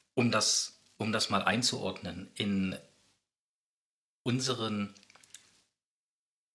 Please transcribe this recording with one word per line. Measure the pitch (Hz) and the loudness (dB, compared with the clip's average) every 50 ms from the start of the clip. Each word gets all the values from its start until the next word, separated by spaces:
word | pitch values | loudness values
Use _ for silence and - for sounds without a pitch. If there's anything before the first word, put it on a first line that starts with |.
| _ _ _ | _ _ _
um | - 120 120 | 2 2 4
das, | 110 110 104 - - - - - - _ _ _ _ - | 4 2 2 2 2 0 -2 -4 -8 _ _ _ _ -4
um | 110 110 | -2 -2
das | 107 110 - - | 0 0 0 0
mal | - 98 95 | 0 2 2
einzuordnen, | 95 90 117 123 - - - 107 95 - - - 90 82 87 95 - - | 2 2 2 2 0 0 0 -2 -4 -6 -6 -8 -8 -8 -8 -12 -10 -6
in | - 107 101 101 98 95 95 87 - - - _ _ _ _ _ _ _ _ _ _ _ _ _ _ _ _ _ _ _ _ _ _ _ _ _ _ _ | -4 -2 0 2 2 2 0 -2 -6 -10 -18 _ _ _ _ _ _ _ _ _ _ _ _ _ _ _ _ _ _ _ _ _ _ _ _ _ _ _
unseren | - 120 131 127 127 127 113 110 110 107 104 101 98 - - - - - - - - - - - _ _ _ _ _ _ _ _ _ _ _ _ _ _ _ _ _ _ _ _ _ _ | 0 2 2 2 0 -2 -2 -2 -2 -2 -2 -4 -6 -8 -14 -20 -20 -20 -20 -20 -20 -20 -20 -20 _ _ _ _ _ _ _ _ _ _ _ _ _ _ _ _ _ _ _ _ _ _